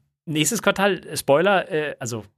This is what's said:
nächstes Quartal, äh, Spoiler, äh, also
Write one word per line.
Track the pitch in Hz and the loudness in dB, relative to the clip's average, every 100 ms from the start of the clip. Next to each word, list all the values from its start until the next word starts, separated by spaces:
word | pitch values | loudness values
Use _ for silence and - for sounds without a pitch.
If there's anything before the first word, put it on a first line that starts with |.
| _ _ - | _ _ -6
nächstes | 151 151 220 | -2 -2 0
Quartal, | 202 196 202 175 - | 0 2 0 0 -6
äh, | 151 | -6
Spoiler, | - 143 190 190 - | 2 4 4 2 0
äh, | 156 147 - | -4 -4 -6
also | 120 117 - | -8 -10 -12